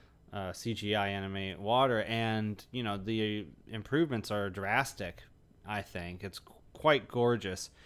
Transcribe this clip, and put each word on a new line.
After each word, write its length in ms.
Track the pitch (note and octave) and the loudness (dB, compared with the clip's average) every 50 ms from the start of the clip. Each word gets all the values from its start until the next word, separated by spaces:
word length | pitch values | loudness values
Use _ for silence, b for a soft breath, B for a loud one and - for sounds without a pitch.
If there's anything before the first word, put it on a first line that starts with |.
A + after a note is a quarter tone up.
| b b b b b - - | b b b b b -12 -8
uh, 200 | G2+ F#2+ F#2 F2+ | -6 -6 -6 -6
C 180 | - - A#2 A2 | -6 -4 -4 -4
G 220 | G#2 G#2 G#2 G#2+ | -2 0 0 2
I 140 | G#2 G2+ G2 | 2 2 2
animate 500 | G2 G2 F#2+ F#2+ G2 G2 F#2+ F#2+ F2+ D#2 | 0 -2 -2 -4 -4 -4 -4 -4 -6 -4
water, 420 | G2+ G#2 A#2 B2+ C3+ C3+ A#2+ A2 G#2 | 0 2 4 6 6 6 4 2 0
and, 600 | - A2+ A2+ A2+ A2+ A2 A2 G#2+ G#2+ G#2 - - - | 0 0 0 0 2 0 0 0 -2 -2 -6 -10 -8
you 120 | - B2 A#2+ | -6 -4 -2
know, 140 | G#2+ G2+ | -2 -2
the 500 | G2 F#2+ G#2+ A2+ A2 G#2+ G#2+ G#2+ G#2+ G2 D2 - - - - | -4 -2 -2 0 0 0 0 0 -2 -6 -8 -14 -20 -16 -10
improvements 600 | A2 A2 G2+ - C3 D3+ E3+ D3+ C3 A2+ G2+ - | -10 -10 -6 0 2 2 4 4 2 -2 -2 -2
are 180 | G#2+ G#2 G2+ G2 | -2 0 0 -2
drastic, 760 | F2+ G2+ G2 G2 G#2+ B2+ C#3 - - - G#2 F2 E2+ - - - - - - _ - - - | -2 -4 -2 2 2 2 2 2 -2 -6 -8 -8 -8 -12 -18 -20 -20 -20 -20 _ -20 -18 -10
I 160 | F#2 G#2+ G#2 G2 | -6 -4 -4 -4
think. 420 | - - F2+ F2 F2 F2+ F2+ - | -6 -6 -8 -6 -6 -8 -8 -8
It's 140 | G2 - - | -8 -10 -10
qu-, 160 | - - - - - - - | -16 -18 -20 -20 -20 -20 -18
quite 360 | - - D#3 D3+ C3 G2 - | 0 4 6 6 6 4 0
gorgeous. 600 | - B2 A#2+ A#2+ A#2+ A2+ G2 F#2+ F#2 F#2+ - - b b b | 0 2 4 4 4 4 0 -4 -4 -6 -8 -12 b b b